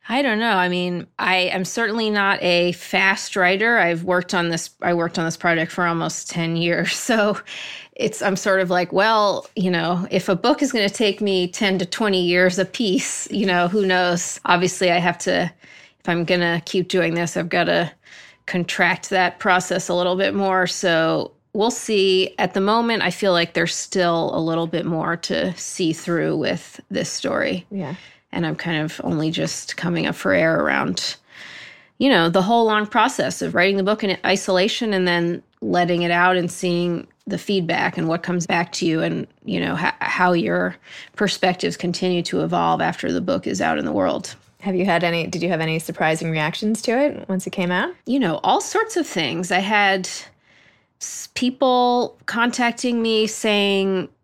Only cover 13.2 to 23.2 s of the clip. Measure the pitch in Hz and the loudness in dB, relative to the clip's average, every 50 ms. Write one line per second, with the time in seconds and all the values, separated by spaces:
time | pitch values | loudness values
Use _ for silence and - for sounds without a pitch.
13.2 | - - - 202 185 190 180 175 175 175 185 214 196 190 185 180 180 180 175 175 | -8 -6 -2 0 0 2 2 2 2 2 2 2 2 4 4 4 4 2 0 0
14.2 | - - - - _ - 180 175 180 180 180 - 190 180 170 175 170 180 165 - | -2 -6 -10 -8 _ 2 4 4 4 0 0 2 2 2 2 4 2 0 0 0
15.2 | - 185 180 175 175 175 - _ - - - - - - _ _ _ - 170 170 | -2 0 0 0 0 -2 -4 _ -20 -20 -20 -20 -20 -20 _ _ _ -2 0 0
16.2 | 170 156 180 180 175 170 170 165 160 - - 190 180 180 - 185 170 165 165 170 | 2 2 2 2 2 2 0 -2 -4 -2 -2 -2 -2 0 0 0 2 2 0 -2
17.2 | 170 165 - 180 170 170 180 175 175 170 175 170 170 160 - _ _ - - - | -2 -2 -2 -4 -4 -2 0 0 0 2 2 0 0 -2 -6 _ _ -20 -20 -20
18.2 | - - - _ _ - - 180 170 175 - - 185 170 180 - - - 190 185 | -20 -20 -20 _ _ -4 -4 -4 -2 -2 0 0 2 0 0 -2 -4 -2 0 0
19.2 | 180 175 - - - 208 180 185 180 - 180 185 - - 175 175 180 180 180 185 | 0 0 -2 -2 2 2 2 2 2 0 -4 -4 -2 -2 -2 0 0 0 0 0
20.2 | 190 196 196 202 196 190 185 185 180 175 - - - 180 165 160 160 160 165 151 | 0 0 0 0 0 2 2 2 0 0 -2 -2 0 2 2 2 2 2 0 -2
21.2 | - - - _ _ _ _ 202 208 240 262 - - - 220 196 190 190 185 185 | -4 -6 -12 _ _ _ _ 0 0 0 0 -4 -4 0 2 2 4 4 4 2
22.2 | 185 - - - - 185 - 202 190 202 214 226 233 233 226 202 - 185 170 - | 2 0 0 -2 -2 0 0 0 0 2 2 2 2 0 0 0 -2 -2 -2 0